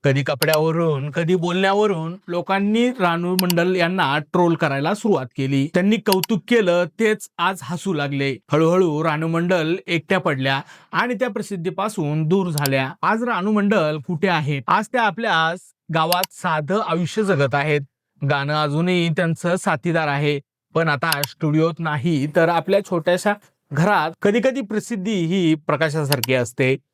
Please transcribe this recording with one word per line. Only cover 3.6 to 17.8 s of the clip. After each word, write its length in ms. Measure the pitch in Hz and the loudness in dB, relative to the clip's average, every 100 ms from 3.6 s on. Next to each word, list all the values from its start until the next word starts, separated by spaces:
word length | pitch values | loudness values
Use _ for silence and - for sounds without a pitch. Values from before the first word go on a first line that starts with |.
| 175 185 | 2 2
यांना 420 | 170 185 151 147 | 0 0 0 0
ट्रोल 360 | 151 175 175 | -2 2 2
करायला 400 | 165 160 139 147 | 2 0 -2 -2
सुरुवात 320 | 208 226 170 127 - | -2 0 0 -2 -6
केली. 320 | 135 139 139 | -2 0 0
त्यांनी 220 | 180 196 220 | 0 2 2
कौतुक 440 | - 190 - 214 - | 2 0 0 -4 2
केलं, 360 | 240 185 175 180 - | 2 4 2 0 0
तेच 280 | 220 214 - - | 0 0 -6 -4
आज 200 | 175 190 | -2 -2
हसू 300 | 123 170 196 | -8 -8 -4
लागले. 440 | 160 143 139 139 127 _ | -2 -2 -2 -2 -4 _
हळूहळू 520 | 147 160 180 180 147 | 2 4 4 2 2
रानू 240 | 165 151 160 | -2 -2 -2
मंडल 480 | 165 175 185 156 185 - | -2 2 0 0 -4 -2
एकट्या 320 | 170 - 190 | -4 0 0
पडल्या 420 | 185 139 131 135 - - _ | 0 0 0 -2 -6 -20 _
आणि 220 | 214 233 | -4 -2
त्या 160 | 233 247 | -2 -4
प्रसिद्धीपासून 1000 | 208 - 196 165 190 208 208 147 151 156 | -4 -6 -6 -6 -4 -4 -2 -2 -2 2
दूर 200 | 190 180 | 2 2
झाल्या. 440 | 147 139 135 131 - | 0 0 0 -2 -2
आज 220 | 165 220 | -2 0
रानू 280 | 240 208 190 | 0 -2 0
मंडल 460 | 214 202 214 156 156 139 | 0 2 2 2 -2 -6
कुठे 220 | 170 196 | -2 0
आहेत? 340 | 165 143 143 - | 0 0 -4 0
आज 200 | 180 214 | 0 0
त्या 160 | 254 | 0
आपल्या 520 | 220 170 226 170 160 180 - _ _ | 0 0 0 2 0 -2 -12 _ _
गावात 380 | 160 160 - - | -2 0 0 -2
साधं 480 | - 185 156 147 196 | -6 -4 -2 0 -2
आयुष्य 420 | - 170 170 - | 0 -2 -2 -2
जगत 320 | 202 165 139 | 0 2 2
आहेत. 260 | 143 147 147 | 0 0 -2